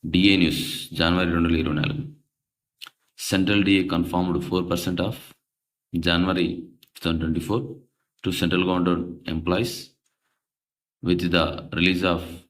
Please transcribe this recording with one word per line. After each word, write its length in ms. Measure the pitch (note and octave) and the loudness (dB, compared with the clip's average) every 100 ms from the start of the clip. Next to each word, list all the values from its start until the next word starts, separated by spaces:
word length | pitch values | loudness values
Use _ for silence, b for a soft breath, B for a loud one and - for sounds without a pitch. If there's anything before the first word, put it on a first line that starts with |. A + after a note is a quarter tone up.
డిఏ 320 | D#2 F2 G2 G2 | 0 4 4 6
న్యూస్, 580 | E2+ D2 - - - | 4 2 -4 -8 -10
జనవరి 360 | - E2 F2 F2+ | 0 2 2 2
రెండు 180 | E2+ E2+ | 2 2
వేల 100 | E2 | 2
ఇరవై 160 | D2 | 0
నాలుగు. 280 | D2+ - - - - _ _ _ _ _ _ - _ _ _ | 0 -2 -4 -8 -14 _ _ _ _ _ _ -20 _ _ _
Central 420 | - G2 F#2+ G2+ | -4 0 2 2
డిఏ 200 | G2 G2 | 4 4
confirmed 560 | F2+ E2+ F2 F2 F2+ F2 | 2 0 0 0 0 0
four 240 | - F#2 | 0 -2
percent 380 | F2+ F2 - F2 | 0 -2 -2 -2
of 160 | F#2+ B2 - - _ _ _ _ _ | -2 -4 -14 -20 _ _ _ _ _
January 540 | E2+ E2 E2+ F#2 F2+ F2 F2 - - - | -4 0 2 2 0 0 -4 -12 -20 -20
two 140 | - | -8
thousand 200 | E2 D#2+ | -4 -2
twenty-four 400 | D#2+ D#2+ E2 A2+ - - _ _ _ _ | -2 -2 -2 -4 -4 -14 _ _ _ _
to 80 | - | -6
central 320 | F2+ F2+ F#2 | -2 0 0
government 400 | F2+ F2+ F2+ F2 F2 - - | 2 2 2 0 -4 -10 -8
employees 460 | E2 E2+ F2+ A#2 - - _ _ _ _ _ _ _ _ _ _ _ | -6 -2 0 -2 -6 -16 _ _ _ _ _ _ _ _ _ _ _
with 200 | - F2+ | 0 0
the 200 | F2 E2+ D#2 - - | 2 2 2 -2 -8
release 340 | D#2+ F2 F2+ | 0 2 2
of 180 | F#2 E2+ - - _ | 0 0 -4 -14 _